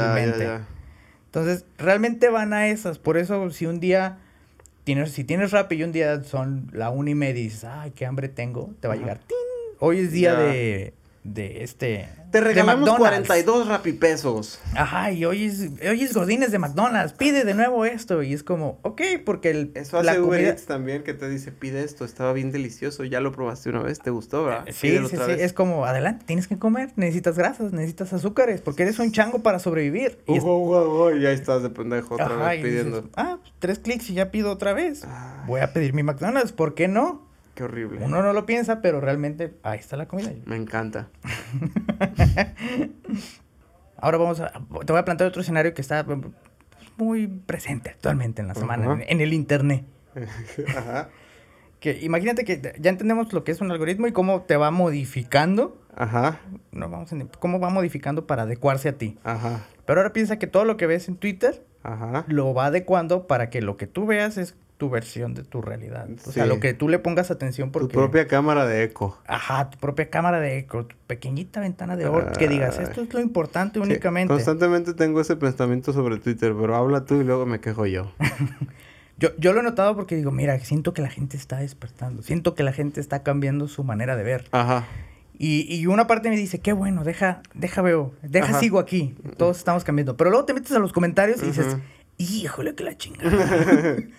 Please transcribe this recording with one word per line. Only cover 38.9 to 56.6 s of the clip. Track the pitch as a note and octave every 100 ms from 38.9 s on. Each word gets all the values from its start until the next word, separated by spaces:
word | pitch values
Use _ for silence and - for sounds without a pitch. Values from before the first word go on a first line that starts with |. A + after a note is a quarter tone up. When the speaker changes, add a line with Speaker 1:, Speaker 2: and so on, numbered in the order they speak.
| D3
Speaker 1:
realmente | C3+ C#3+ D3 D3+ E3 -
ahí | A2 A2
está | - C#3+
la | D#3
comida. | F#3 G#3+ A#2+ A#2
Speaker 2:
Me | A2+
encanta. | A2 A2 A2 G#2+ A2 - - A#2 - B2+
Speaker 1:
<laughs> | E3 - A3 G3 F#3+ - - - G#3+ - A#3 B3 - - - G3+ - - _ _ _ _ _ -
Ahora | C#3+ E3
vamos | E3+ E3
a, | E3 - - - D3+
te |
voy | E3
a |
plantear | F3+ E3 F#3
otro | F3+
escenario | F3 D#3+ D#3+
que | E3+
está, | C3 D3+
pues, | D3 C#3+ - - _ _ _ _ - -
muy | A3+ A3+ G#3
presente | F#3 - F3 - C#3+ -
actualmente | - C3+ C#3+ A#2 A2+
en | G2
la |
semana, | G2 A#2+ A#2+
Speaker 2:
Ajá. | A2+ C#3+
Speaker 1:
en, | -
en | E3
el | D3+
internet. | D#3+ C#3 D3 C#3+ C3+ - _ _
Speaker 2:
<laughs> | C3+ A2 A2 G#2+ - C#3 C3
Ajá. | A#2 B2+ D3+ - - - _ _ _ _
Speaker 1:
Que | D#3 -
imagínate | D#3+ E3+ G#3 A#3+
que | G#3+ E3 C3 -
ya | D#3+
entendemos | F#3 G#3+ A3+ A3
lo | F3
que | -
es | E3
un | F#3+
algoritmo | E3+ D#3 F#3+ A#3
y |
cómo | A3 F#3 F#3
te | F#3 D3
va | D3
modificando. | F3 F3 D3 C3 C3 A#2 C#3 D#3+ G3+ D#4+ - _ -
Speaker 2:
Ajá. | A#2 A#2+ C3+ D#3 F#3+ F#3+